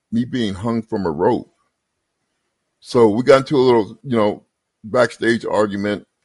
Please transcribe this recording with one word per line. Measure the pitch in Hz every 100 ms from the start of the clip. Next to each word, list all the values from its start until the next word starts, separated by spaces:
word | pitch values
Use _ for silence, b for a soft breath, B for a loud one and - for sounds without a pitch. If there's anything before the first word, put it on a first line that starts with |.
| _
me | 117
being | 123 127 110
hung | 95 117 117
from | 110 110 90
a |
rope. | 73 98 117 - _ _ _ _ _ _ _ _ _ _ _ _ _
So | - 123 113
we | 104
got | 131 135
into | 131 147
a |
little, | 127 117 104 113
you | 143 117
know, | 104 87 _ _ _ _
backstage | 113 123 120 - 113 117
argument, | - 101 107 101 101 101 - _